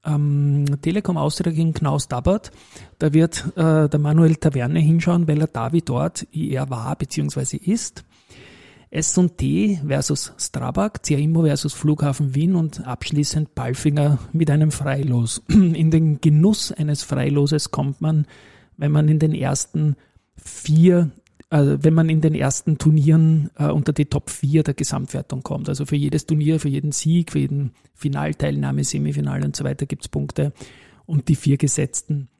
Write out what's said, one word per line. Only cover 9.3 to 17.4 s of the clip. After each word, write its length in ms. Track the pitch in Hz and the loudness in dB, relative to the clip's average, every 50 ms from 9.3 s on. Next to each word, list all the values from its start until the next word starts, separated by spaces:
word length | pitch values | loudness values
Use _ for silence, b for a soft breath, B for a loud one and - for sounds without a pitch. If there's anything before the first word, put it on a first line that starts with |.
| - - | 0 -2
T 420 | 131 135 143 175 208 214 202 165 143 | -2 0 0 0 0 0 0 -2 -2
versus 500 | 147 135 143 143 - 143 139 - - - _ | -4 -2 -2 -2 -2 -4 -4 -4 -10 -10 _
Strabag, 680 | - - - 135 123 123 139 185 196 214 _ - - | -12 -8 -6 -6 -6 -4 -2 -2 -2 -2 _ -8 -4
C 120 | - 156 | -2 -2
A 20 | 139 | 0
Immo 240 | 147 156 160 165 | 0 0 2 2
versus 320 | 165 156 143 139 - 151 - | 2 2 2 0 -2 -6 -6
Flughafen 600 | - - 151 151 151 151 143 135 - 151 139 127 | -2 0 0 0 2 0 -2 0 0 -2 -2 0
Wien 180 | 139 156 175 190 | 0 0 2 2
und 320 | 175 160 156 - - - | 2 0 -2 -4 -8 -10
abschließend 680 | 127 123 - - - 156 147 147 - - 156 151 - _ | -10 -10 -10 -8 -4 -2 -2 -2 0 -2 -4 -4 -4 _
Palfinger 640 | - 123 120 131 - - 156 143 147 147 147 147 127 - - - | -8 -6 -6 -6 -2 -2 0 0 2 2 2 2 0 -2 -4 0
mit 180 | 160 165 151 | 0 2 2
einem 180 | 143 151 156 156 | 4 2 2 2
Freilos. 720 | 143 - 143 143 135 139 139 135 123 120 117 117 - - - | 0 -2 -4 -4 -2 -2 -2 0 0 0 0 -2 -4 -8 -6
<clears throat> 20 | - | 4
In 420 | 165 214 190 175 165 165 165 160 | 4 6 6 6 4 2 2 4
den 320 | 160 160 160 156 151 139 | 4 4 4 2 0 2
Genuss 500 | - 160 151 151 165 202 214 - - - | 2 4 4 6 6 4 2 0 -2 -8
eines 300 | - - 156 151 147 143 | -6 -6 -2 -2 -2 -4
Freiloses 720 | - - 135 131 127 139 143 143 | -4 -6 -4 -2 0 0 2 2